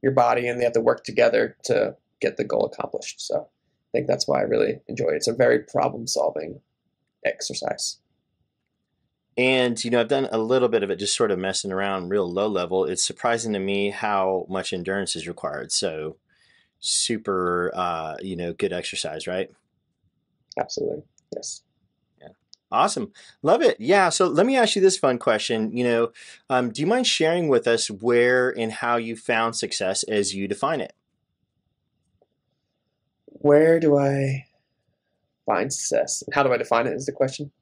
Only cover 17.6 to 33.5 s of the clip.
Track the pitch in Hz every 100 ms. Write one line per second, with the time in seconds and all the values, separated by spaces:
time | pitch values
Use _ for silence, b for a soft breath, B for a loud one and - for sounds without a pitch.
17.6 | 87 - 90 82 80 76 95 87 87 80
18.6 | 98 87 85 - 80 78 82 92 95 _
19.6 | _ _ _ _ _ _ _ _ _ -
20.6 | - - - - - _ _ - - -
21.6 | _ _ _ _ _ _ 69 _ _ -
22.6 | _ 110 180 - 107 B B B 143 208
23.6 | 262 - 117 196 180 - 185 147 220 269
24.6 | 226 - 190 185 139 123 - 110 - 113
25.6 | 110 120 123 117 117 B B B B 127
26.6 | 123 113 165 240 247 - 156 175 160 127
27.6 | 120 117 - 98 113 120 120 127 127 -
28.6 | 113 110 120 120 113 113 - 117 117 113
29.6 | 104 - 95 98 - 107 98 98 98 101
30.6 | 135 156 - - _ _ _ _ _ _
31.6 | _ _ _ _ _ _ _ _ _ _
32.6 | _ _ _ _ _ _ - - 143